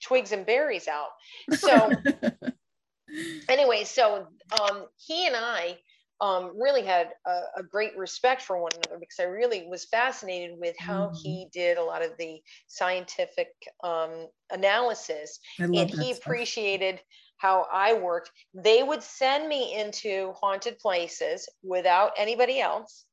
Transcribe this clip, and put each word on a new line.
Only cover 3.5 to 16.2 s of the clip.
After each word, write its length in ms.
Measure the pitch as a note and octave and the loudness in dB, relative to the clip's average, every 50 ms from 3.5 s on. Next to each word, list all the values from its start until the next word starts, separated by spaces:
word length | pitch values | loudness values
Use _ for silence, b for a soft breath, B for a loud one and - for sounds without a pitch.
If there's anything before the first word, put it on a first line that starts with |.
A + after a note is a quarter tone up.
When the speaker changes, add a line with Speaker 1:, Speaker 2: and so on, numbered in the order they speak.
| C4 C#4 C#4+ B3 A#3 G#3 G#3 | 4 4 6 4 4 2 0
Speaker 1:
so, 420 | G3 - C4 A#3+ G#3+ G#3 G3 F#3 D#3+ _ _ _ - G#3+ A3 | -2 2 4 4 4 4 0 -6 -12 _ _ _ -4 -2 0
um, 260 | G#3 G3+ G3 G3+ F#3 - _ | 0 0 -2 -2 -10 -16 _
he 300 | _ - - D#4+ E4+ F#4 | _ -10 -6 -4 0 0
and 100 | E4 B3+ | 0 0
I, 420 | A3+ A3+ A#3+ A#3 F#3 E3+ F3 F3 - _ _ _ _ _ _ _ _ | 0 -2 -2 -2 -2 -4 -4 -8 -10 _ _ _ _ _ _ _ _
um, 380 | G#3 G3+ F#3+ F3+ F3+ F3+ E3+ G#3 | 0 0 0 0 -2 -6 -6 0
really 240 | B3 C#4 C#4+ B3+ | 2 2 2 2
had 280 | G3 F#3+ F#3 F3 E3+ E3 - - _ | 2 4 2 2 2 0 -4 -8 _
a, 140 | F3+ F3+ F3 E3+ - - F#3+ | -4 -4 -2 -4 -6 -10 -12
a 40 | |
great 340 | F#3 E3 - G#3 A3 G#3+ - F#3+ | -12 -6 -2 -2 -2 -2 -4 -8
respect 420 | F#3+ F3 - - - B3 C4 B3+ | -10 -10 -6 2 2 2 2 2
for 180 | - - F#3+ F3+ | -2 -4 -4 -2
one 120 | E3+ E3 D#3+ | -2 -4 -4
another 240 | E3+ E3 - E3+ E3+ | -4 -4 -6 -6 -12
because 220 | E3+ - - - | -14 -14 -6 -4
I 40 | F3+ | -4
really 420 | F3+ F#3 G#3+ A#3+ B3 A3+ F#3+ E3 E3+ | -4 0 0 0 0 0 -2 -4 -8
was 160 | F3+ F3 - | -10 -12 -6
fascinated 720 | - - A3+ A#3+ C4+ - - G#3+ F#3+ F3+ F3+ F3 E3+ F3 E3+ | -2 0 2 2 2 0 -6 -8 -8 -8 -6 -8 -10 -10 -6
with 160 | F3 E3+ E3+ - | -6 -6 -6 -6
how 300 | E3+ F3 G3+ F#3+ F3+ F3 | -8 -6 -2 -2 -2 -4
Speaker 2:
Mm-hmm. 100 | E3+ D#3+ | -6 -8
Speaker 1:
he 260 | D#3 - F#3 F#3 F#3 F3 | -8 -8 -8 -8 -8 -10
did 240 | - F3+ F3 F3 E3+ | -6 0 2 2 2
a 60 | F3 E3 | 2 0
lot 180 | E3 E3 D#3+ | -2 -2 -4
of 100 | E3 D#3+ D#3+ E3 | -4 -4 -4 -8
the 220 | E3+ D#3+ D#3+ D#3+ b b b b b b | -10 -10 -10 -14 b b b b b b
scientific, 800 | - - F#3+ F3+ F#3 F#3 F3+ - - - F3+ E3+ - - E3+ - - _ - - - _ - | -6 -2 -2 0 0 -2 -4 -6 -4 -4 -4 -2 -2 -4 -4 -4 -6 _ -20 -20 -18 _ -6
um, 420 | F3 E3 E3 D#3+ D#3+ D#3+ E3 E3 - _ _ _ _ | -4 -2 -2 -2 -4 -6 -10 -12 -14 _ _ _ _
analysis, 880 | - F#3+ F#3+ G3 G3+ A3+ B3 A#3+ G#3+ - - - D#3+ D3+ D3+ D3+ - - B B B B | -4 2 2 4 4 4 2 0 -2 -4 -6 -8 -8 -8 -8 -12 -16 -20 B B B B
Speaker 2:
I 60 | F3 | 0
love 80 | F3 F3 - | 2 4 2
Speaker 1:
and 100 | - - | 2 2
Speaker 2:
that 120 | - - | 0 -2
Speaker 1:
he 100 | B3 B3+ | -2 -4
Speaker 2:
stuff. 120 | A#3+ A#3+ | -4 -6